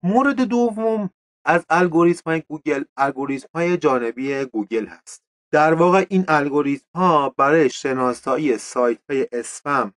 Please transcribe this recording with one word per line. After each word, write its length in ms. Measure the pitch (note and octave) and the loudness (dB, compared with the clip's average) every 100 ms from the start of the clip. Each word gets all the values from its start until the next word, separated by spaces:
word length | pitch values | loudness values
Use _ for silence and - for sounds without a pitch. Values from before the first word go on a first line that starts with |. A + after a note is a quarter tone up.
مورد 380 | F3 A3+ C#4 B3+ | 2 2 2 0
دوم 680 | B3+ A#3+ A#3+ G#3+ A3+ A3 G3 _ _ _ C#3+ | 0 0 0 0 -2 -2 -4 _ _ _ 0
از 200 | E3+ - | 0 2
الگوریتم‌های 760 | E3 F3+ D#3+ E3+ E3+ - D#3+ - | 0 2 4 2 2 -2 -4 -6
گوگل، 360 | D3+ D3+ C#3 C#3 - | -8 -4 -4 -6 -4
الگوریتم‌های 800 | C#3 C3 C3+ C3+ - D#3+ F3 F3 | -4 -2 -6 -6 -8 -4 -2 0
جانبی 680 | D3+ B2+ A#2 A#2+ C3+ C#3 C3 | 0 0 -2 -6 -6 -4 -4
گوگل 400 | A2 G2 A2+ G2 | -6 -4 -4 -6
هست. 380 | - - - _ _ _ | -14 -20 -20 _ _ _
در 200 | D3 D#3 | 2 2
واقع 320 | D#3+ F3 F#3 F#3+ | 4 4 4 2
این 160 | F#3+ F#3 | 0 2
الگوریتم‌ها 1000 | D3+ C#3+ C#3+ C#3+ C#3 _ E3+ F#3 D#3 C3+ | 0 2 0 0 -4 _ -2 2 2 0
برای 400 | - C#3 D#3+ C#3 | 0 2 4 2
شناسایی 880 | - C#3 C3 B2+ B2 - C3 D3+ G#2+ | 0 -4 -2 -2 -2 -4 -2 0 -2
سایت‌های 680 | - B2+ B2 A#2 _ C#3 A#2 | -4 0 0 0 _ -4 -4
اسپم 600 | A#2+ A2+ - C#3+ C#3+ G#2+ | -6 -10 -12 -4 -2 -2